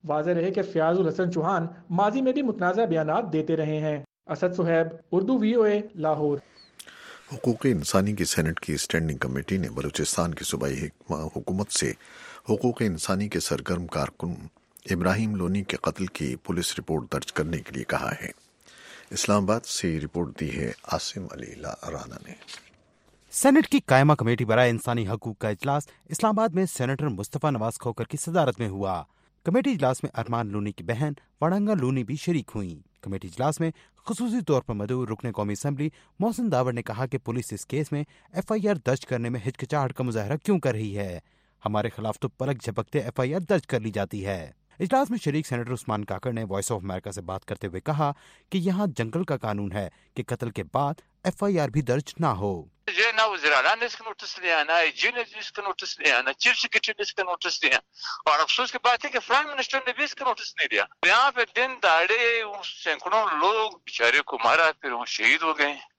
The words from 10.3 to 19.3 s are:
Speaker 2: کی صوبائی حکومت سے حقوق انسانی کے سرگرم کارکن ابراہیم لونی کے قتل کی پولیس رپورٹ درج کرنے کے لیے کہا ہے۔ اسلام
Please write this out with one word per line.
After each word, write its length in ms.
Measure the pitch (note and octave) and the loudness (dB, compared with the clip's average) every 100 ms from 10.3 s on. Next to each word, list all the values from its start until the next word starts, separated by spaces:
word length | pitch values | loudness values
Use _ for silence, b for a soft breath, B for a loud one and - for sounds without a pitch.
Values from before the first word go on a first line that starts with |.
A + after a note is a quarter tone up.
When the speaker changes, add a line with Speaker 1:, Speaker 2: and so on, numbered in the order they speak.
Speaker 2:
کی 120 | D2+ - | -2 -6
صوبائی 420 | D2 C#2 C2+ D2+ _ - | -4 -4 -4 -6 _ -6
حکومت 640 | D#2 D#2 - - F#2+ G#2 | -6 -4 -8 -4 -4 -2
سے 200 | - C#2+ - B B B B - | -2 -2 -4 B B B B -2
حقوق 320 | G#2+ B2 A#2+ | 2 2 0
انسانی 480 | A2 E2 - F#2+ G#2 | -2 -2 -2 -2 0
کے 100 | F2+ | -2
سرگرم 480 | - D#2+ - F2 F2 | -2 -4 -2 -4 -4
کارکن 460 | D#2+ C#2 _ F2 - D#2 _ _ - - | -4 -4 _ -8 -8 -12 _ _ -20 -4
ابراہیم 440 | F2+ F2+ G2 A2 G#2 | 0 2 2 0 0
لونی 280 | F2 G2 | 0 -2
کے 140 | F#2+ - | -2 -4
قتل 280 | - - F#3+ | -4 -4 -6
کی 300 | - C#2+ B1+ | -4 -4 -4
پولیس 440 | - E2+ F2 - | -4 -2 -2 -6
رپورٹ 340 | - D#2+ A#1+ | -4 -4 -2
درج 200 | D2 - | -6 -4
کرنے 240 | - D#2 - | -4 -2 -4
کے 140 | - | -6
لیے 100 | C2 | -10
کہا 280 | A#1 - B1+ - | -4 -4 -4 -6
ہے۔ 100 | - - _ _ B B B B B | -10 -14 _ _ B B B B B
اسلام 340 | G2+ - | -4 2